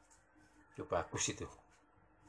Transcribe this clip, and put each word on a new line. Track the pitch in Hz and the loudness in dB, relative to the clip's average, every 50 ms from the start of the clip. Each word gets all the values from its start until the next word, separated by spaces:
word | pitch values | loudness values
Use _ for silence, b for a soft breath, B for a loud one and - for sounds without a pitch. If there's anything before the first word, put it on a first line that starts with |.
| - - - - - - - - - - - - - - | -20 -20 -20 -20 -20 -20 -20 -20 -20 -20 -20 -20 -20 -16
Itu | - - - | -10 -8 -2
bagus | - 95 85 78 - - - - 135 - | 2 2 2 2 2 0 0 0 0 0
itu. | - - - - - - - - - - - - - - - - - - | -2 -6 -10 -10 -16 -20 -20 -20 -20 -20 -20 -20 -20 -20 -20 -20 -20 -20